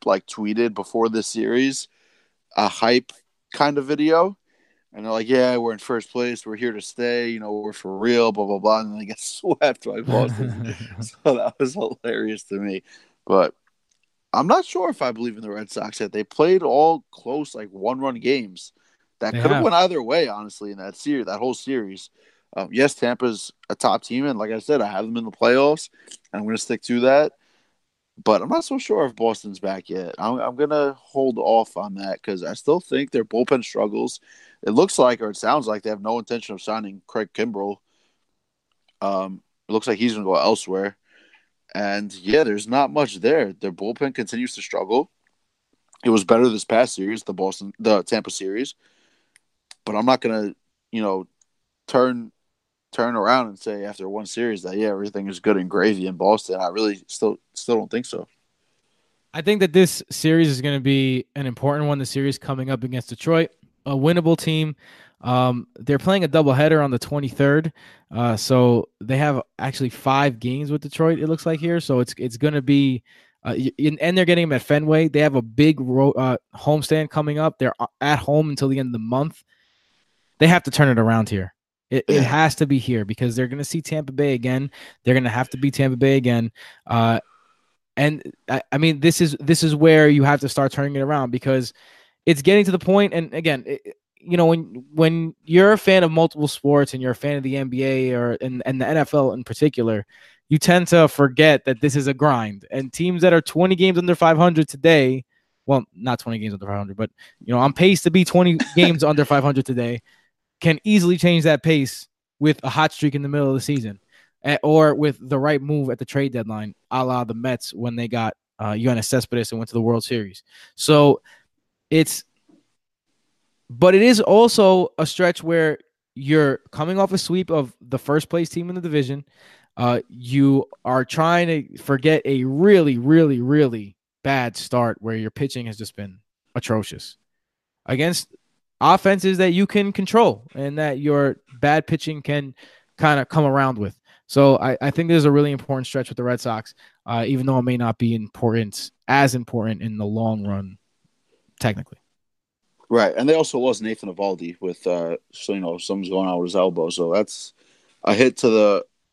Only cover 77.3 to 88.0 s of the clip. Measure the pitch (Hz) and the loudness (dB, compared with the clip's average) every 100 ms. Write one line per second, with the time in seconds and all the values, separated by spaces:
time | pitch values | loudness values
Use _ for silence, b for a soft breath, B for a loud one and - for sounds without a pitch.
77.3 | 151 156 - 127 - 117 - 143 147 - | -2 -2 -2 -4 -4 -8 -4 -2 0 2
78.3 | 151 156 139 139 135 127 117 113 127 156 | 0 0 0 -2 -2 -4 -6 -4 -2 -4
79.3 | - _ _ _ _ _ _ _ _ _ | -8 _ _ _ _ _ _ _ _ _
80.3 | - 160 180 - 135 139 117 110 113 107 | 2 4 4 2 2 4 4 4 2 0
81.3 | 101 92 _ _ _ - 127 - 147 123 | -4 -8 _ _ _ -6 -4 0 2 2
82.3 | 147 160 - 143 139 127 117 101 110 123 | 2 2 2 0 0 0 -4 -4 -4 -4
83.3 | 113 127 139 139 165 - 156 139 135 143 | -2 -4 -4 -8 -8 -6 -8 -6 -2 0
84.3 | 127 123 131 139 B B B 120 131 123 | 0 -2 -2 -4 B B B 2 2 2
85.3 | 117 131 131 139 131 135 123 135 135 123 | -2 -4 -2 -4 0 0 2 4 4 2
86.3 | 117 117 B B B - 117 113 113 - | 0 -2 B B B -2 2 2 2 -4
87.3 | _ _ _ _ _ _ - | _ _ _ _ _ _ -2